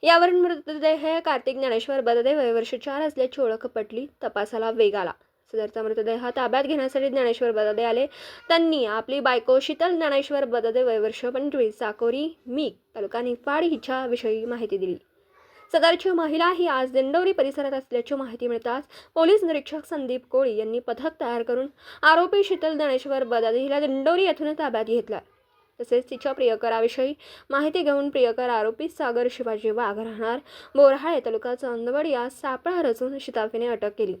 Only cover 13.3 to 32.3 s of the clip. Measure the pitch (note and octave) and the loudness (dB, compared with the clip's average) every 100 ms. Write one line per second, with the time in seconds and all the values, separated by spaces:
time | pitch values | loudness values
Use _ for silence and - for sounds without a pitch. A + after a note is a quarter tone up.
13.3 | A#3+ - C#4+ E4+ D4 - C4 C4 A#3+ A3+ | -4 -4 0 0 -2 -4 -6 -4 -4 -2
14.3 | A3 A3+ A#3 A3 G3 F#3 F3+ _ _ _ | -2 -4 -6 -4 -4 -4 -6 _ _ _
15.3 | _ _ - - D#4+ D#4+ F4 F#4+ F4 D#4+ | _ _ -20 -2 2 4 4 2 0 0
16.3 | D#4 E4+ F#4 F4 C4 C4 C4 C4 D4+ F#4 | 0 0 2 0 0 0 0 2 2 2
17.3 | F#4+ C4+ C#4 C#4 C4+ C4 A#3+ A#3 C#4+ C4 | 2 0 0 -4 -4 -4 -6 -4 -6 -6
18.3 | A#3 A#3+ A#3 A#3 B3+ D4 - - - E4 | -6 -4 -4 -4 -6 -8 -20 -8 2 6
19.3 | G#4 F#4 D#4 - D4+ - D#4+ C4 B3+ B3+ | 6 4 -2 -4 -10 -8 -6 -4 -6 -2
20.3 | B3+ C4+ G#3+ A3 A#3 B3 A#3 C#4+ D#4 C4+ | 2 2 0 -2 -4 -4 -4 -6 -4 -4
21.3 | A#3+ A#3 B3 C4+ _ - - D4+ D#4+ F4 | -4 -2 -2 -4 _ -20 0 4 6 4
22.3 | G4+ G4 F#4 D#4+ D4+ D4 C4 C#4 C4+ B3+ | 2 2 0 -2 0 0 0 -2 -4 0
23.3 | A#3 A3+ A#3 C4+ C#4 D4 C4+ C4+ F4+ F#4+ | 0 2 0 0 0 0 0 2 4 2
24.3 | D#4+ D4+ D4+ D4+ A3+ A3 A#3 A3 G#3 - | 0 -2 -2 -2 -2 0 -2 -2 -8 -10
25.3 | _ _ _ _ _ A#3+ A#3+ B3+ B3+ C#4+ | _ _ _ _ _ 0 0 0 -6 -4
26.3 | C4+ B3+ A3 A#3 A3+ A#3 - C4 D4 - | 0 2 2 0 2 0 0 -2 -2 -14
27.3 | - _ C#4 D4+ E4 D4 C#4+ C#4+ C#4+ A#3+ | -20 _ 0 2 2 2 2 0 2 2
28.3 | A3+ B3 A#3 G#3+ A3+ D#4+ - C#4 A#3+ B3 | 2 0 0 0 -2 -8 -4 -2 0 -2
29.3 | - A#3 A3 A3 G#3+ A3+ G3+ A3+ G#3+ A3 | -2 -6 -2 -2 0 -2 -4 -8 -6 -4
30.3 | B3 - - - - C#4+ C4+ D4+ D#4+ A#3+ | -4 -8 -20 -8 6 8 8 0 -2 -2
31.3 | A3 B3 B3 C4 A#3+ A#3 C4+ D#4 B3+ B3 | -4 -4 -6 -6 -6 -4 -2 -2 -2 -4